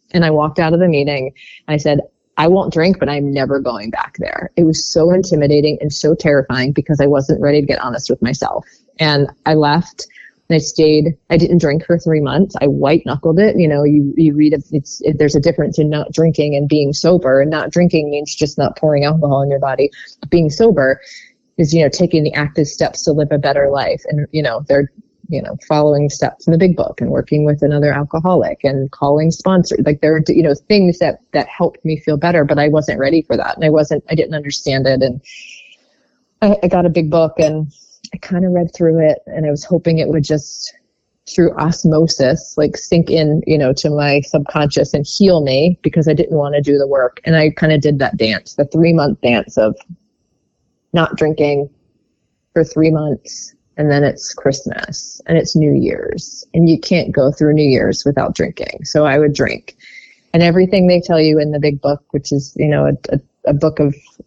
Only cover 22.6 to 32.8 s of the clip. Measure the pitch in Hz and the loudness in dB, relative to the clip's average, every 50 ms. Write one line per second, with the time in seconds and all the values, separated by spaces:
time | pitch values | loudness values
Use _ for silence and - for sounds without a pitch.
22.6 | 147 143 - - 165 - - - - 165 147 156 147 147 151 139 147 143 139 143 | -4 -2 -2 -4 -4 -4 -4 -4 -2 -2 0 0 0 0 -2 -2 -2 0 0 0
23.6 | 139 139 139 139 117 82 80 - - - 151 147 147 - - 156 147 123 113 117 | 0 0 0 -2 -2 -4 -4 -6 -6 -6 -4 -4 -4 -4 -4 -4 -4 -2 -4 -6
24.6 | 147 - 139 143 143 - _ - - _ _ _ _ - 160 135 - 50 - - | -2 0 0 0 0 -2 _ -20 -20 _ _ _ _ -8 -8 -6 -6 -8 -12 -14
25.6 | - - 156 151 147 151 147 147 147 143 - - 147 - - _ - 170 165 165 | -4 -2 0 2 4 2 2 2 0 -2 -2 -4 -4 -6 -6 _ 0 2 2 4
26.6 | 190 185 165 - - - - - 147 123 139 127 - - 151 151 151 147 147 147 | 4 2 2 0 -2 -6 -4 -6 -4 -2 -2 -4 -2 -2 -2 0 2 0 0 2
27.6 | 151 151 147 143 147 147 135 143 147 - - 160 156 185 180 151 107 80 73 - | 0 0 0 2 0 0 0 -2 -4 -4 -6 -4 0 2 2 2 0 -2 -4 -4
28.6 | - 139 135 135 135 139 - - 139 139 143 151 156 165 165 - - 190 190 180 | -4 -2 -2 -2 -4 -6 -6 -4 0 0 2 2 2 0 -2 -2 -2 0 2 2
29.6 | 175 - - - - 151 151 147 - 151 160 156 156 - - - 165 151 143 - | 2 0 -2 -2 0 0 0 0 2 0 2 2 0 2 2 2 2 2 0 -2
30.6 | _ - 214 202 185 180 175 - 175 151 - - _ _ - 147 - - - - | _ 0 2 2 4 2 2 0 -2 -2 -2 -6 _ _ -4 -4 -4 -4 -4 -4
31.6 | 180 - - - - 160 156 147 - 156 151 143 170 170 170 160 143 143 147 143 | -4 -4 -4 -4 -6 -6 -6 -4 -2 -2 -2 0 0 0 2 2 2 2 2 2
32.6 | 147 151 147 151 | 2 2 2 2